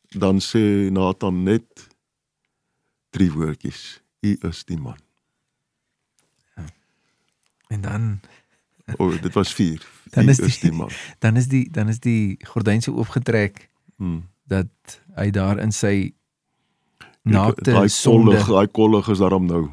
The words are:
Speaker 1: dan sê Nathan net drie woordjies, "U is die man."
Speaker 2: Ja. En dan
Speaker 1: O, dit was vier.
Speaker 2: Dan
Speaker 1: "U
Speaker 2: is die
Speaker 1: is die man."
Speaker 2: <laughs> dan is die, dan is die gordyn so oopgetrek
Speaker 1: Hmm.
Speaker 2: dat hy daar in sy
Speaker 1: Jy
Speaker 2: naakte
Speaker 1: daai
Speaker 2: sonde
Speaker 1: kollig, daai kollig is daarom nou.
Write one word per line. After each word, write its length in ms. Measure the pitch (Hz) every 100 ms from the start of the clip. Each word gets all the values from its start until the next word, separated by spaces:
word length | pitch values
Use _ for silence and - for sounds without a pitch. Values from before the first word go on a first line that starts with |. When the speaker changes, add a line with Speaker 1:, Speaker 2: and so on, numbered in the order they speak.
| _
Speaker 1:
dan 300 | 98 98 98
sê 500 | - 113 104 101 98
Nathan 520 | 95 95 95 98 90
net 460 | 92 113 - - - _ _ _ _ _ _ _ _ _ _ _ _
drie 220 | - 90
woordjies, 680 | 76 78 76 - - - - _ _
"U 160 | 104 101
is 240 | 95 82
die 140 | - 85
man." 180 | 64 - _ _ _ _ _ _ _ _ _ _ _ _ _ _ _ -
Speaker 2:
Ja. 80 | 78 - _ _ _ _ _ _ _ _ _
En 120 | 107
dan 400 | 90 104 113 98 - _ _ _ _ _ - -
Speaker 1:
O, 200 | 92 82
dit 160 | 90
was 180 | 101 92
vier. 280 | - 90 78 - _ -
Speaker 2:
Dan 140 | - 107
Speaker 1:
"U 40 |
Speaker 2:
is 60 | 131
die 100 | -
Speaker 1:
is 120 | -
die 120 | 85
man." 180 | 82 - - -
Speaker 2:
<laughs> 120 | -
dan 180 | 110 117
is 120 | 127
die, 220 | 131 -
dan 180 | 120 107
is 100 | 110
die 360 | 120 113 101 - -
gordyn 360 | 117 104 107
so 100 | 123
oopgetrek 760 | 117 110 131 120 113 101 - - _ _ _
Speaker 1:
Hmm. 320 | 90 82 87 _
Speaker 2:
dat 240 | _ 95 90 - - - _
hy 160 | - 104
daar 280 | 101 95 101
in 140 | 107
sy 400 | 104 104 101 95 - _ _ _ _ _ _ _ _ - _
Speaker 1:
Jy 80 | 110
Speaker 2:
naakte 400 | 101 104 - -
Speaker 1:
daai 160 | 104 98
Speaker 2:
sonde 420 | - 131 113 110
Speaker 1:
kollig, 160 | 104 101
daai 200 | 95 101
kollig 420 | - 110 104 104
is 100 | 95
daarom 280 | 92 95 90
nou. 240 | 85 76